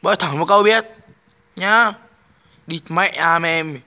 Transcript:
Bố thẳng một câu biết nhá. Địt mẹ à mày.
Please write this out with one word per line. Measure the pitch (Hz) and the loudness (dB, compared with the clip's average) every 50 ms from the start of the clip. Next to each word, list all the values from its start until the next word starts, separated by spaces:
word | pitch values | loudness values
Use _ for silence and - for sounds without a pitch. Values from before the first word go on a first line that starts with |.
Bố | - 180 208 | 0 0 0
thẳng | 202 - 160 143 147 | 0 -2 -4 -2 -4
một | 170 | 0
câu | 165 202 202 202 | 2 4 4 4
biết | 208 220 226 220 - - - - _ - _ _ _ _ _ _ _ _ | 4 2 2 -2 -6 -18 -20 -20 _ -20 _ _ _ _ _ _ _ _
nhá. | - 185 196 214 226 233 220 202 - - _ _ _ _ _ _ _ _ _ _ _ _ | -8 -2 2 2 2 2 2 -2 -8 -20 _ _ _ _ _ _ _ _ _ _ _ _
Địt | - 165 165 - - | -10 -10 -10 -10 -4
mẹ | 160 175 196 | -2 0 0
à | 185 - 135 160 165 165 170 | 0 -2 -2 0 0 0 0
mày. | 165 165 165 165 160 156 147 127 - | 0 -2 -2 -2 -4 -6 -10 -14 -16